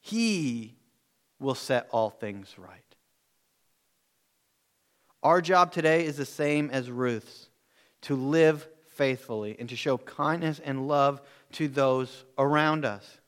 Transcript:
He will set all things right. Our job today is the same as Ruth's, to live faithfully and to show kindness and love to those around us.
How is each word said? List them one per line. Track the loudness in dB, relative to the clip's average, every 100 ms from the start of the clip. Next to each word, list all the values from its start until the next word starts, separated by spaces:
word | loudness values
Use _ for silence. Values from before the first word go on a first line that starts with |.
He | -6 -2 0 0 -2 -4 -10 -18 _ _ _ _ _ _
will | -4
set | -4 0 0 0
all | -2 -2
things | -4 -10 -10 -16 -20
right. | -20 -20 _ _ _ _ _ _ _ _ _ _ _ _ _ _ _ _ _ _ _ _ _ _ _ _
Our | 4 4
job | 4 4 4
today | 2 2 2
is | 0 -4
the | -8
same | -2 0 0 -2
as | -4 -6
Ruth's, | -2 -2 -2 -8 -20 -20 _ _ _ _ _
to | -6
live | -4 0 4 4 4 -8 -20
faithfully | _ -2 -2 -2 -6 -8 -6 -10
and | -12
to | -6
show | -2 -2
kindness | -4 -4 -2 0 -2 -4
and | -6 -6 0
love | 2 2 0 -14 -20 _
to | -6 -4
those | 2 2 2 -2 -10 -12 -2
around | 2 4 2 0
us. | -2 -6 -14 -20